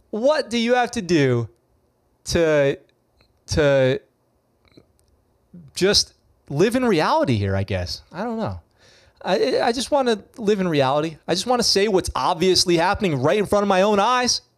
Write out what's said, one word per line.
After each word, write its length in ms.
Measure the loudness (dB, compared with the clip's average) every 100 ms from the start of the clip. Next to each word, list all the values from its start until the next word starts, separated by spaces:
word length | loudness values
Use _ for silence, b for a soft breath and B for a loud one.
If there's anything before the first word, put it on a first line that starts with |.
| -10
What 400 | -2 0 0 -2
do 80 | -2
you 160 | 0 2
have 160 | 0
to 100 | -4
do 460 | 0 2 2 0 -4 _ _ _ _ _ _ _ -4
to, 520 | 0 2 4 2 0 _ _ _ _ _ _ -6
to 540 | 0 2 4 2 0 _ _ _ _ _ _ _ _ _ _ _ _ _ _ _ -20 -16
just 400 | -2 0 2 -2 _ _ _ -8
live 280 | 0 2 2
in 100 | 0
reality 500 | 2 2 0 0 0
here, 200 | 0 -2
I 80 |
guess? 400 | -2 -6 -6 -12 -14
I 100 | -10
don't 140 | -8 -6
know. 240 | -8 -10 _ b b b b b
I, 380 | -4 -2 0 0
I 100 | 0
just 180 | -2 -2
wanna 320 | -2 0 -2 -6 -6
live 240 | -2 0
in 60 | 0
reality. 500 | 0 2 0 -2 -8 -6
I 60 |
just 140 | -4 -2
wanna 160 | -2
say 260 | 0 0 2
what's 220 | 0 -2 -4
obviously 600 | -2 0 2 2 2 2
happening 440 | 0 0 -2 0
right 160 | 0 0
in 80 | 0
front 180 | 0
of 40 | 0
my 140 | 2
own 180 | 2 2
eyes. 420 | 2 0 0 -4 _